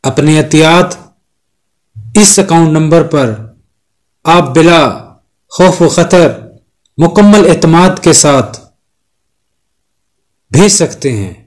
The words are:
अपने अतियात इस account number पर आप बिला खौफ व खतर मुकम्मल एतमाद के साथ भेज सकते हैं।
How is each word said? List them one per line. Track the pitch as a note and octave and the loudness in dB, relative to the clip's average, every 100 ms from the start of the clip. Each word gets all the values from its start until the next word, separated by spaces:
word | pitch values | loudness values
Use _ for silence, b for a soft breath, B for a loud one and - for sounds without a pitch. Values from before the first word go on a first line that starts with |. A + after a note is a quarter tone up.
अपने | C3+ - D3 D#3 | -4 -2 0 0
अतियात | D3+ D#3 D#3+ E3+ F3+ - - _ _ _ _ _ _ _ _ - - G#3 | 0 0 2 2 -2 -6 -20 _ _ _ _ _ _ _ _ -20 -4 0
इस | G3+ - | 2 0
account | G3 E3 D#3+ | 0 0 2
number | D#3 D#3 E3 D3+ | 0 0 0 0
पर | D3+ B2 G#2+ - _ _ _ _ _ _ _ | -2 -4 -6 -16 _ _ _ _ _ _ _
आप | - F3 C#3 | -2 0 0
बिला | C3 E3 E3 C3+ - - _ _ _ _ | 0 2 2 0 -6 -18 _ _ _ _
खौफ | - F3+ - | 0 0 2
व | E3 | 0
खतर | - E3 F3+ D#3 A2 - - _ _ _ - | 0 0 2 0 -2 -20 -20 _ _ _ -4
मुकम्मल | E3 G#3 G3+ G#3 F#3 | -2 2 2 4 2
एतमाद | D#3 D#3+ E3 F#3 F#3 | 0 0 2 0 0
के | E3+ | 0
साथ | - D3 C3+ G#2+ - _ _ _ _ _ _ _ _ _ _ _ _ _ _ _ _ _ _ _ | 0 0 -2 -4 -12 _ _ _ _ _ _ _ _ _ _ _ _ _ _ _ _ _ _ _
भेज | C#3 G3+ | 0 2
सकते | - D3+ - C#3+ | 0 -4 -6 -8
हैं। | A2 F#2+ F2 | -6 -8 -14